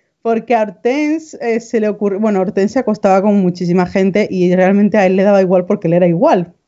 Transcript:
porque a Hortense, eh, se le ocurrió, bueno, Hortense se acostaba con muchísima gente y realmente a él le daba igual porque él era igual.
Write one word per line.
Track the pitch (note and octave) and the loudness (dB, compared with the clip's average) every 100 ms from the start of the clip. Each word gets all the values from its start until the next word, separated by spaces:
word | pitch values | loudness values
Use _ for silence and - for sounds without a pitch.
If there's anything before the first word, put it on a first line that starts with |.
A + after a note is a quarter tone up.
| _ _ | _ _
porque | A#3 A3+ A3+ A#3 | -4 -4 -2 -2
a | |
Hortense, | G#3+ F3+ A#3+ C#4 D4+ D#4+ D#4+ - | -2 -4 -4 -2 -2 -4 -8 -10
eh, | A#3 A3+ | -6 -6
se | A3+ A#3 | -4 -4
le | G#3+ | -2
ocurrió, | G#3 G3+ F#3+ | -2 -4 -2
bueno, | A3 G3 | -2 0
Hortense | F#3 G3 G3+ | -2 -2 -2
se | C4+ | -2
acostaba | A#3+ G#3+ G3+ F#3+ | -2 -2 2 2
con | G#3 G3+ | 2 2
muchísima | F3+ F3+ F3 F#3 F3+ | 0 -2 -2 0 0
gente | G3 F#3+ F#3+ A3 | 0 0 0 -2
y | F#3 F3+ F3+ | 0 0 2
realmente | F#3 G3+ G#3 E3 | 2 2 2 2
a | F#3 | 2
él | F#3+ | 2
le | |
daba | G3 G3+ | 2 2
igual | F#3 F#3 F3+ | 2 0 0
porque | G3+ E3 | -4 0
él | |
era | E3+ F3+ | 2 2
igual. | E3+ C#4+ A3 E3+ _ | 2 2 0 -2 _